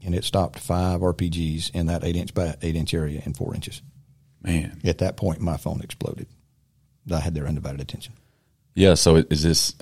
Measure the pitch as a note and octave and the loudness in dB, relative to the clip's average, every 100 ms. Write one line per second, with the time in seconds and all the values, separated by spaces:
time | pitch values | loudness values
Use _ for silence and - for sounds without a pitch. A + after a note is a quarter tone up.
0 | F#2 F2 - G2 F2 - - F2+ F#2 F2+ | -4 -2 0 0 0 -2 -2 0 0 2
1 | F2+ E2+ F2+ E2+ E2 D#2 - F2+ E2 E2+ | 0 0 -2 0 -2 -2 -4 -2 -2 -2
2 | E2+ E2+ F2 - E2+ D2+ E2+ E2 D2+ E2 | -2 -2 -4 -4 -4 -4 -4 -2 -2 -2
3 | D#2 D2+ - - - - - - - - | -4 -6 -8 -8 -6 -8 -10 -14 -18 -20
4 | - _ _ _ F2+ E2+ E2+ - - E2+ | -20 _ _ _ -2 -2 -2 -2 -2 0
5 | F#2+ - G2 D#2+ E2+ D#2 D#2+ - - - | -2 -2 -4 -2 -4 -4 -6 -8 -8 -8
6 | - - - _ _ _ _ _ _ _ | -8 -8 -14 _ _ _ _ _ _ _
7 | - D#2+ E2+ D2+ C#2 D2+ C#2 C#2+ C#2 - | -4 -2 -2 -4 -4 -4 -6 -8 -10 -12
8 | - - _ _ _ _ _ - F#2+ E2 | -16 -20 _ _ _ _ _ 6 8 8
9 | - D#2+ - D2+ E2 D#2+ - - | 8 8 6 2 4 2 0 0